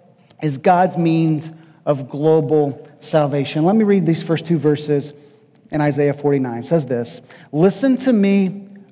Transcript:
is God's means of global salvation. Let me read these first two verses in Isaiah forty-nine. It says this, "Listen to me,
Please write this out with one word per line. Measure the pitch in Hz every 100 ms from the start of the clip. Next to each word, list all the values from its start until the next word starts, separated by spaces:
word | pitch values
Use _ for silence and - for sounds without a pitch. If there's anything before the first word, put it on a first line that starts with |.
| _ _ - -
is | 156 135
God's | 196 180 180 175
means | 165 165 160 156 - - - _
of | - 139 127
global | 139 156 160 143 151 143 131 - -
salvation. | - 160 147 143 135 156
Let | 165
me | 220
read | 208 196 165
these | 160
first | - 160 -
two | 170
verses | 147 147 151 143 123 - - _ _ _ -
in | 151
Isaiah | 147 139 143
forty-nine. | 143 147 139 131 117
It |
says | - 165 127
this, | 120 117 - - - -
"Listen | 147 190 190 269 254
to | 262
me, | 220 196 196 190 - - - -